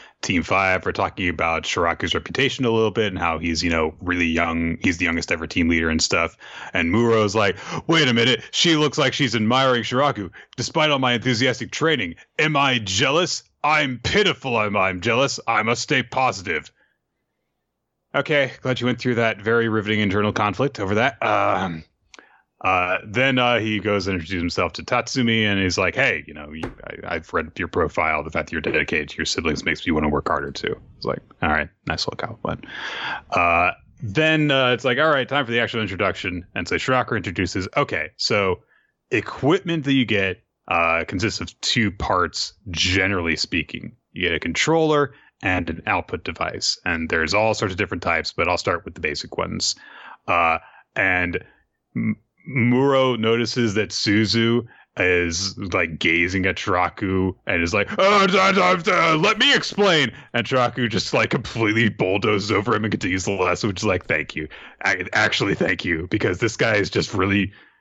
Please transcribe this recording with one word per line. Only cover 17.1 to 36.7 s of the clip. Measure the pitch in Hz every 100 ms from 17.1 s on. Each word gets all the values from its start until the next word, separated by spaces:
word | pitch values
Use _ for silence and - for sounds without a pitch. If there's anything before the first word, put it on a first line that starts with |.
| _ _ _ _ _ _ _ _ _ _
Okay, | 143 139 147 131 -
glad | 131 127
you | 120
went | 123
through | 127 117
that | 113 101
very | 104 117 117
riveting | 110 104 107
internal | 107 101 104
conflict | 101 104 98 135 -
over | 95
that. | 104 131 - 110
Um, | 104 101 95 92 80 - _ _ - - _ _ _
uh, | 92 92 90 104 107
then, | 107 135 127
uh, | 120 117
he | 110 107
goes | 104 101 92
and |
introduces | 92 80 92
himself | 87 101 87
to | -
Tatsumi, | - 123 117 135 117 113 107
and | 98
he's | 95 87
like, | 92 -
"Hey, | 135 85 76
you | 76
know, | 73
you, | 78 - - -
I, | 50 - 85
I've | -
read | 85 80 -
your | 87
profile. | 92 78 - 80 76
The | 78
fact | 85 78
that |
you're | 82
dedicated | 78 80 80 80 73
to | -
your | 76
siblings | - 80 71 -
makes | 80 -
me |
wanna | 78 76
work | 73 -
harder | 73 71
too." | 69 - - - -
It's | -
like, | - - -
"All | 80
right, | 78 76 _ -
nice | 76 -
little | - -
compliment." | - - - - - - - - - -
Uh, | 92 87 85 87 - _ -
then, | 107 98 156 156 147
uh, | 135 127
it's | 123 131
like, | 123
"All | 160
right, | 143 117
time | 139 117
for |
the | 117
actual | 117 120
introduction." | 101 95 98 85 95 87 -
And | 98
so | 87